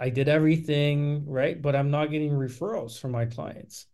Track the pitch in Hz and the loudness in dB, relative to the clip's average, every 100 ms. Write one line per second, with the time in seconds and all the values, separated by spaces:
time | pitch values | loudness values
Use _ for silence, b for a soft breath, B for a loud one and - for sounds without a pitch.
0 | 127 123 139 156 156 160 156 147 147 147 | -2 2 4 4 6 4 2 2 2 2
1 | 147 147 147 131 151 170 143 139 139 147 | 0 -2 -2 0 0 0 0 2 2 2
2 | 151 151 151 139 131 - 196 220 117 - | 0 0 0 0 -2 -4 -6 -6 -8 -8
3 | 131 120 117 117 151 - - - - | -6 -2 -2 -4 -10 -12 -16 -20 -20